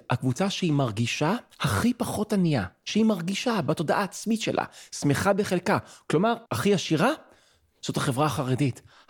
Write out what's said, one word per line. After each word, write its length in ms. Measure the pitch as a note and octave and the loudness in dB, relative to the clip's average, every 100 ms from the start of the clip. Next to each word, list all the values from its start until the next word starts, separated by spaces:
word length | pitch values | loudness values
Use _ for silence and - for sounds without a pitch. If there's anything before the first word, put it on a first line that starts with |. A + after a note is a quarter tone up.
| - | -2
הקבוצה 400 | B2 C3 B2+ G3 | -2 -2 0 -2
שהיא 220 | - F3+ | -2 0
מרגישה 640 | D3 C3 G2+ A#2+ - D3+ A#3 - - | 0 0 0 -2 0 0 -2 -6 -6
הכי 340 | D3 G2 A#3 | -2 2 2
פחות 380 | B3 - E3 G#3+ | 0 -2 -4 -2
ענייה, 320 | G#3 F3 C#3+ F#2 - | 2 2 2 -2 -8
שהיא 200 | - G#3 | -4 2
מרגישה 580 | A3 G3+ E3+ G3 - A3 | 2 2 -2 -4 -2 -2
בתודעה 380 | C3+ D#3 D3+ - | 0 -2 0 0
העצמית 400 | G3 - - A3 | -2 -4 -4 -2
שלה, 240 | - - - - - | 0 -2 -4 -8 -16
שמחה 400 | - D3 C#3 F#3+ | -4 0 2 2
בחלקה, 460 | G3+ G#3 F3+ G3 D#3+ - - - | 2 0 -2 0 0 -2 -12 -2
כלומר, 240 | D3+ G#3+ A#3 - | 0 2 0 -4
הכי 240 | - G3+ | -2 2
עשירה, 360 | G3 - D3+ G#3 D#4+ - _ _ _ _ _ | 2 2 2 2 0 -8 _ _ _ _ _
זאת 140 | - C3 | -6 -2
החברה 300 | C3+ B2+ D3+ | -2 0 0
החרדית. 560 | C3+ B2+ B2+ C#3 - - - - | 0 0 0 0 -2 -10 -20 -6